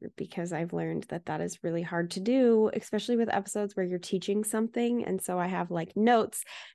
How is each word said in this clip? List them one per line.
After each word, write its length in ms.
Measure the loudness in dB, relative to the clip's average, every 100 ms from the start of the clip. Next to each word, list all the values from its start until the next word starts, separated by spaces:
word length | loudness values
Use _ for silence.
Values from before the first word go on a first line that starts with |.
| -12 -10
because 360 | -8 -6 -4
I've 200 | -4 -2
learned 340 | -2 -2 -4 -6
that 180 | -8 -6
that 140 | -4
is 240 | -4 -4
really 180 | -4 -2
hard 300 | -2 -2 -2
to 80 | -2
do, 500 | 2 4 6 6 4
especially 420 | 0 -4 -4 0 0
with 180 | 2
episodes 400 | 0 -2 -4 -4
where 120 | -2 -2
you're 120 | -2
teaching 460 | -2 -4 0 0
something. 600 | 0 0 -2 0 0 0
And 160 | 0 -4
so 160 | -2 -2
I 120 | 0
have, 240 | -2 -2
like, 240 | -2 -4 2
notes 480 | 6 6 4 -4 -12 -14 -14